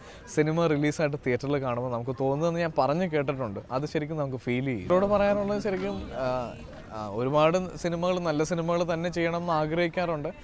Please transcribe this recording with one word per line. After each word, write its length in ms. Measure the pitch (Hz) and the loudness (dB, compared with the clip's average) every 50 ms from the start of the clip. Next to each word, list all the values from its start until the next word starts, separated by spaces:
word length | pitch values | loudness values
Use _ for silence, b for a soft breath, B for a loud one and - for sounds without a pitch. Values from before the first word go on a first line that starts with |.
| B B B B B - - | B B B B B -2 2
സിനിമ 320 | 156 151 156 160 165 170 | 2 4 4 4 4 4
റിലീസായിട്ട് 500 | 160 151 143 151 151 147 - 160 143 143 | 4 4 4 2 2 2 2 0 0 0
തിയേറ്ററിൽ 440 | 139 - 135 123 117 - 139 143 143 | -2 0 0 0 0 0 0 0 0
കാണുമ്പോൾ 300 | 135 127 120 120 123 127 | 0 0 -2 -2 -2 -2
നമുക്ക് 240 | 120 117 120 131 127 - | -2 -4 -4 -4 -2 0
തോന്നുന്നതെന്ന് 400 | 135 135 139 147 160 170 165 170 | 0 0 2 2 0 0 0 0
ഞാൻ 120 | 170 160 156 | -2 0 2
പറഞ്ഞ് 320 | 151 131 135 147 170 190 175 | 2 2 4 4 2 0 0
കേട്ടിട്ടുണ്ട്. 500 | 156 151 139 139 143 131 131 107 98 104 - - | 2 0 0 0 -2 -2 -4 -4 -4 -6 -6 -4
അത് 140 | 120 131 147 | -4 -4 -2
ശരിക്കും 320 | 147 - 160 151 147 165 | -2 -2 -4 -4 -2 -4
നമുക്ക് 200 | 156 143 135 127 | -4 -4 -4 -4
ഫീൽ 280 | 120 - 123 120 123 135 | -4 -2 -2 0 0 0
ചെയ്യും. 160 | 135 127 101 | 0 -2 -2
ഇവരോട് 240 | 90 165 175 185 196 | 0 2 4 4 4
പറയാനുള്ളത് 580 | 196 208 196 202 202 202 208 202 202 208 202 190 | 4 4 4 4 4 2 2 0 0 -2 -2 -2
ശരിക്കും, 380 | 214 190 185 190 202 196 196 196 - - | -2 -2 -2 -2 -4 -4 -6 -8 -8 -6
ആ, 400 | 123 131 127 127 127 120 110 - - - - - - - - 110 | -4 -2 -2 -2 -2 -4 -6 -8 -12 -14 -14 -14 -16 -14 -12 -10
ആ, 140 | 110 107 | -8 -8
ഒരുപാട് 680 | 104 98 110 123 131 147 151 156 160 170 185 185 175 - | -6 -4 -2 0 2 4 6 6 6 4 2 0 -2 -6
സിനിമകൾ, 420 | 147 - 170 170 170 175 180 185 185 | -4 -4 -2 -2 0 0 0 0 0
നല്ല 240 | 175 165 151 147 156 | 0 0 0 0 0
സിനിമകൾ 500 | 156 175 165 165 170 170 170 175 165 170 | 0 0 0 0 2 2 2 2 0 0
തന്നെ 160 | 165 170 180 | -2 -2 -2
ചെയ്യണം 280 | 165 175 165 170 170 | 0 0 0 0 0
എന്ന് 160 | 170 175 175 165 | 0 0 0 2
ആഗ്രഹിക്കാറുണ്ട്. 760 | 156 156 151 160 175 175 170 - 185 175 170 165 147 143 165 - B | 2 2 2 2 2 2 0 0 0 -2 0 -2 -2 -4 -6 -8 B